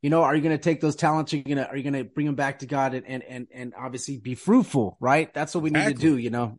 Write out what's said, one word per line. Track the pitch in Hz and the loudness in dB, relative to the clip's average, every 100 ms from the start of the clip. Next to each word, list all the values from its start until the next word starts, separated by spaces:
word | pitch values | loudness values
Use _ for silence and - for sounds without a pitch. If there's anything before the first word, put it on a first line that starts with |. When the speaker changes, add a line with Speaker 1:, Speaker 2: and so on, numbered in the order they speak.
Speaker 1:
You | 143 | 2
know, | 165 | 4
are | 139 | 4
you | 151 | 4
gonna | 160 151 | 2 2
take | 170 151 | 0 2
those | 156 143 | 0 2
talents? | 156 156 139 | 2 2 -2
Are | 147 | -4
you | |
gonna, | 135 143 127 | -2 -4 -2
are | 139 | -4
you | |
gonna | 143 139 | -4 -4
bring | 117 151 | -4 -4
them | 147 | -2
back | 135 139 135 | 0 -2 -4
to | 123 | -4
God | 139 135 | -2 0
and, | 127 - | -2 -8
and, | 127 | -10
and, | 117 127 123 | -10 -14 -14
and | 127 123 98 | -14 -14 -12
obviously | 127 123 - 131 | -12 -10 -10 -10
be | 123 | -8
fruitful, | 120 185 247 - 139 98 - | -4 4 4 4 2 0 0
right? | 123 151 156 | 2 2 2
That's | 147 156 | -4 -4
what | 175 | -2
we | 156 | 0
need | 151 | 2
to | 147 | 0
Speaker 2:
Exactly. | 123 156 | 2 2
Speaker 1:
do, | 131 | 2
you | 117 | 0
know, | 120 117 | -2 -4